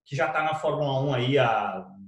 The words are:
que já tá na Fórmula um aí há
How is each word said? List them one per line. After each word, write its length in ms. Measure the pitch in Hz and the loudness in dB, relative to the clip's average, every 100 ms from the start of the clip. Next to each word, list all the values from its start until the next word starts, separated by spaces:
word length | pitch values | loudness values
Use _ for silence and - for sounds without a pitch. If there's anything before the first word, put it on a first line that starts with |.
| - | -8
que 100 | 139 | -2
já 140 | 160 | 0
tá 120 | 160 | 0
na 120 | 156 156 | -2 -2
Fórmula 460 | 156 147 143 135 | -2 0 0 0
um 120 | 143 | 0
aí 240 | 127 123 139 | 0 2 4
há 480 | 120 107 101 92 - - | 4 2 -2 -6 -12 -18